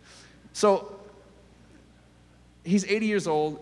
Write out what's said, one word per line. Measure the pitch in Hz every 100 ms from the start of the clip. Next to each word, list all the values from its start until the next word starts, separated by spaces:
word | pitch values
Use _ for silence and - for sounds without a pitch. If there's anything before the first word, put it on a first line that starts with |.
| - - - - -
So, | - 208 190 - - - - - - - - - - - _ _ _ _ _ _ _
he's | - 202 185
eighty | 214 214
years | 208 165
old, | 151 156 147